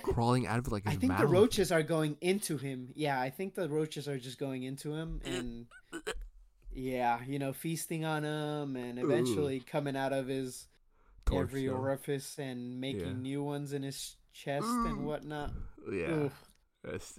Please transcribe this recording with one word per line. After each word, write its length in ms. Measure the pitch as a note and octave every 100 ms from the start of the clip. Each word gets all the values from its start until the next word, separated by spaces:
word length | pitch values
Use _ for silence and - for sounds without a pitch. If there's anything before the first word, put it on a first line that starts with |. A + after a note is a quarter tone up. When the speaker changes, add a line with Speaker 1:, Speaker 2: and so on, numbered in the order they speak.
Speaker 1:
Yeah. 100 | -
Speaker 2:
crawling 340 | B2 A#2 B2+ A#2+
out 100 | A#2
of, 140 | A2+
like, 140 | G#2 G2+
his 80 |
Speaker 1:
I 20 | F#2+
think 140 | B3
Speaker 2:
mouth. 80 | -
Speaker 1:
the 60 | A3
roaches 440 | F3+ B3 - E3
are 120 | E3
going 340 | D3+ E3 D3+ D3
into 360 | F3+ G3 - D3
him. 320 | C#3 B2+ B2+ C#3+
Yeah, 240 | D3 C3+
I 80 | C3
think 240 | - F#3+
the 160 | G3+ E3
roaches 380 | D3+ D#3 D#3 C#3
are 100 | C#3
just 220 | B2 B2
going 240 | C#3 C3
into 320 | C3 C3+ D3 D#3
him 260 | E3 D#3+ -
and, 420 | - - A#2 A#2+ - - - - - - - - _ -
yeah, 460 | - C3 B2+ A#2+ A#2 B2
you 100 | C#3
know, 160 | C3+
feasting 500 | C3 E3 D#3+ - E3
on 200 | D#3+ D3+
him 520 | D3+ D3+ D3+ D3+ C#3+ B2+
and 220 | B2 A#2+
Speaker 2:
Ooh. 80 | B2+
Speaker 1:
eventually 480 | A#2+ B2+ G2+ F2+ C3+
coming 360 | - D3+ C#3+ C3+
out 160 | C3+
of 160 | C3+ C3
his 380 | C3+ C3 - - _ _ _ - - -
every 360 | C3+ B2+ C3+ C3
Speaker 2:
Torso. 120 | C3
Speaker 1:
orifice 600 | C3+ C3+ - C#3 C3+ -
and 420 | C3+ B2 B2 B2+
making 200 | C3 G#2+
Speaker 2:
Yeah. 120 | F2
Speaker 1:
new 300 | G#2 C3 C#3
ones 300 | C#3+ C#3+ C#3+
in 100 | C#3+
his 320 | C#3 C#3 - - _
chest 320 | - C#3+ C#3+ A3
and 320 | A#3+ A#3 C#3+
Speaker 2:
Mm. 40 |
Speaker 1:
whatnot. 480 | D3 D3+ D3 D3+ D3 - - - -
Speaker 2:
Yeah. 200 | F#3 D#3+
Speaker 1:
Oof. 340 | D#3 C#3+ - - _ _ _
Speaker 2:
That's 340 | - A#2 -